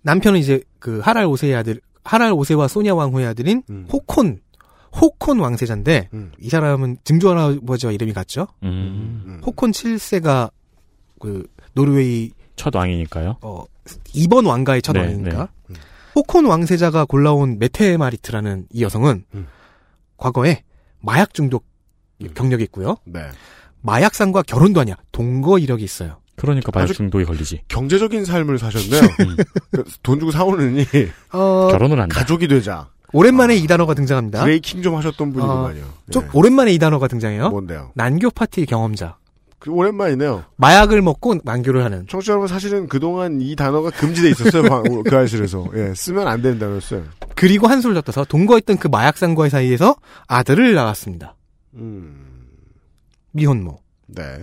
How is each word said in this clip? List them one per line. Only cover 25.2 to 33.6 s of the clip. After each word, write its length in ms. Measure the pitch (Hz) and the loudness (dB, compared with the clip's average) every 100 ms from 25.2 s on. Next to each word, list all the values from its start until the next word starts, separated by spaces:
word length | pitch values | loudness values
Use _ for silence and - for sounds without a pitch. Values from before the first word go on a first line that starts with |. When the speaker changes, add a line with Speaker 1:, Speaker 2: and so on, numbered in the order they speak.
| 120 127 143 190 | -4 -2 2 2
Speaker 1:
이력이 240 | 139 120 | 2 -4
있어요. 340 | 101 - 85 78 _ - | -6 -10 -12 -14 _ -6
Speaker 3:
그러니까 340 | 139 139 - | -2 -2 -2
마약 120 | 95 90 | -2 -2
Speaker 2:
아주 80 | 185 | -2
Speaker 3:
중독에 280 | 101 95 85 | -2 -2 -2
걸리지. 360 | 78 76 80 - | -4 -6 -10 -8
Speaker 2:
경제적인 580 | 113 139 190 220 220 185 | -6 0 0 0 -4 -2
삶을 320 | 175 151 131 | -2 -2 -2
사셨네요. 440 | 110 107 98 143 220 | -2 -4 0 4 4
Speaker 3:
<laughs> 80 | - | 4
음. 160 | 175 85 - - _ | 0 0 -2 -4 _
Speaker 2:
그 120 | 165 - - | -6 -6 -8
돈 180 | - 139 | -2 0
주고 120 | 160 | 0
사오느니 540 | 151 185 190 131 135 135 143 95 - _ | 0 0 2 0 0 0 0 0 -6 _
Speaker 1:
어, 340 | 185 190 185 185 | -2 2 2 2
Speaker 3:
결혼을 300 | 135 127 147 | 4 2 2
한다. 180 | 92 80 | 0 -2
Speaker 2:
가족이 300 | 123 165 165 | 0 0 2
되자. 420 | 135 101 85 71 _ _ | 2 0 -10 -14 _ _
Speaker 1:
오랜만에 400 | 139 220 254 240 | 4 6 6 4
Speaker 2:
아. 40 | |
Speaker 1:
이 100 | 220 | 4